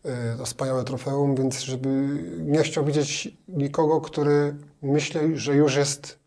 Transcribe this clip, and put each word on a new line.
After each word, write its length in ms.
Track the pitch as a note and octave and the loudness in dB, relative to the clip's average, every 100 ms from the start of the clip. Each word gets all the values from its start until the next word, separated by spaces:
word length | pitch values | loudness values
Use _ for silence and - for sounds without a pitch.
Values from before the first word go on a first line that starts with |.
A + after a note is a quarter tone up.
| - | -6
y, 40 | |
y, 280 | B2+ A#2 A#2 | -4 -4 -6
to 80 | B2 | -8
wspaniałe 380 | - C3+ C3 | -6 -2 -2
trofeum, 520 | B2 C3 C#3+ C#3 C#3+ C3+ | -2 -6 -4 0 2 2
więc 240 | C3 B2 | 0 -2
żeby, 300 | - C3 C3+ C3+ C#3 C#3+ E3 E3+ | -6 -4 0 0 0 -2 -6 -6
nie 240 | D#3 D3+ | 0 2
chciał 220 | D3+ - D3+ | 2 0 0
widzieć 520 | D3 C#3+ - - - - | 2 0 -2 -8 -12 -10
nikogo, 540 | F3+ C#3 C#3 D#3 D#3+ | -4 -2 2 2 2
który 540 | D#3 - D3 D3 D3 D3 - _ | 0 0 2 4 2 -4 -16 _
myśli, 380 | C#3 D3 D3 E3 D#3 | 0 0 0 0 0
że 220 | D#3 B2+ C#3+ | 0 2 4
już 200 | D3+ C3 | 6 4
jest 440 | C#3+ - - - | 0 -2 -10 -20